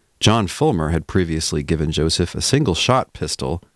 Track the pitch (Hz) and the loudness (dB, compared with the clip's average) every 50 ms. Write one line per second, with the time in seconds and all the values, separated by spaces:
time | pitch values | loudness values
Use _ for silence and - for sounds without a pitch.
0 | _ _ _ - - 104 107 117 104 87 - - 147 156 131 87 78 76 82 80 | _ _ _ 0 2 4 4 4 2 0 -2 0 0 2 2 2 0 0 0 -2
1 | 78 - - 95 92 82 80 80 80 - - 76 71 71 82 78 80 76 78 78 | -2 0 0 0 0 0 -2 -4 -4 -2 -2 -4 -2 -2 -2 -2 0 -2 0 0
2 | 78 80 80 - 87 - - 76 78 - - 139 156 113 85 - - - 123 131 | 0 0 2 0 -2 -2 -2 -4 -2 0 2 2 2 2 0 0 2 2 2 0
3 | - - - - - 73 - - - 65 78 90 - _ _ | 0 -2 -6 -8 -8 -6 -6 -6 -4 -4 -4 -6 -8 _ _